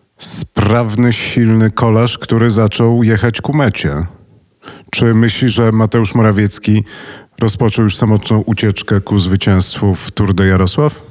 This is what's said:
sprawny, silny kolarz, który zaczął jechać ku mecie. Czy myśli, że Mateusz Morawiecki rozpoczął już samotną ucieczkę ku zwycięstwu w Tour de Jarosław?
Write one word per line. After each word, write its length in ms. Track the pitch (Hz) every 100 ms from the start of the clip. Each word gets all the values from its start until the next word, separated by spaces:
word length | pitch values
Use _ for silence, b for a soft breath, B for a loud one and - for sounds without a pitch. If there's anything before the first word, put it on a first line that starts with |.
| b -
sprawny, 920 | - - - - 101 120 113 110 120
silny 580 | 113 - - 113 110 110
kolarz, 480 | - 117 110 120 -
który 320 | - 117 117
zaczął 520 | 107 107 - 117 120
jechać 380 | 110 110 120 110
ku 160 | - 147
mecie. 380 | 127 - 78 73 85 - - _ _ _ B B B
Czy 240 | - 117
myśli, 340 | 110 117 - 131
że 240 | 104 113
Mateusz 420 | 110 110 120 107
Morawiecki 720 | 123 113 101 101 - - 107 - B B B B -
rozpoczął 460 | 113 101 113 110
już 120 | 107 -
samotną 460 | 110 107 - 110 101
ucieczkę 540 | 107 107 92 - 101
ku 180 | - 101
zwycięstwu 760 | 90 95 - 95 90 - 101
w 160 | 87 -
Tour 240 | - 101
de 120 | 92 95
Jarosław? 560 | 92 92 - 147 - -